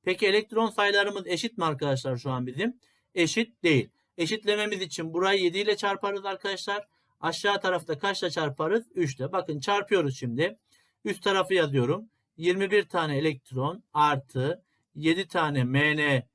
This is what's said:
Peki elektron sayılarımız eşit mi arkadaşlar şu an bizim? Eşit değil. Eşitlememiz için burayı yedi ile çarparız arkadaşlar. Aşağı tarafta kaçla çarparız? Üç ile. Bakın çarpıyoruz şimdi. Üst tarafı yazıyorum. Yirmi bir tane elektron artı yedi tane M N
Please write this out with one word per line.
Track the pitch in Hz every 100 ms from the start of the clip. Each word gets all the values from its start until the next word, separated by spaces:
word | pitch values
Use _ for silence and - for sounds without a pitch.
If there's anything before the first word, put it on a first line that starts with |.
Peki | - 185 202
elektron | 208 214 220 226
sayılarımız | 214 202 202 202 202 175
eşit | 170 233 -
mi |
arkadaşlar | 165 139 147 131 135 123
şu | 135
an | 127 123
bizim? | 131 226 - _ _ _
Eşit | 185 165 220 233 _
değil. | 175 139 104 _ _ -
Eşitlememiz | 165 214 208 208 208 196
için | 180 - 160
burayı | 170 190 196
yedi | 175 190
ile | 214 208
çarparız | 202 190 202 202
arkadaşlar. | 196 190 196 190 - 208 208 _ _ _
Aşağı | 160 160 202 202
tarafta | 190 180 165 147
kaçla | 196 190 180
çarparız? | 165 151 135 160 220 226
Üç | 190 151
ile. | 131 -
Bakın | 185 175 147
çarpıyoruz | 135 - - 196 143 131
şimdi. | 123 117 170 - _ _ _ _
Üst | 208 185
tarafı | 202 190 185
yazıyorum. | 190 151 139 123 180 220 _ _ -
Yirmi | 170 185 196
bir | 208 -
tane | 185 156 139
elektron | 156 135 - 127 139 185 _
artı | 151 147 139 - 131 135 175 _ _ _
yedi | - 156 170 196
tane | 175 156 143
M | 123 139 151 151
N | 147 131 -